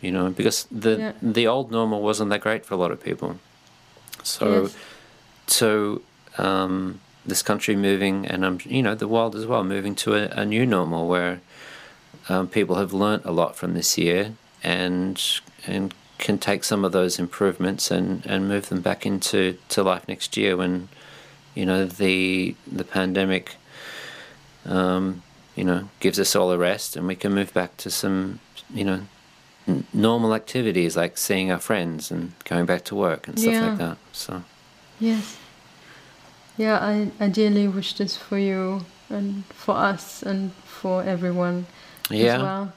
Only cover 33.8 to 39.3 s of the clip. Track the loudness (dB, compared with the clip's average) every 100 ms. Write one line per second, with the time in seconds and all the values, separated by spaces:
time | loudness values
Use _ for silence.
33.8 | -4 -6 -14 -14 -10 -10 -12 -20 -20 -20
34.8 | -20 -4 0 0 -4 -12 -20 -20 -20 -20
35.8 | -20 -20 -20 -20 -20 -20 -20 -2 2 2
36.8 | 2 0 0 0 0 4 4 6 4 2
37.8 | -4 -4 -4 -4 -4 0 0 0 -2 -4
38.8 | -8 -18 -10 -4 -4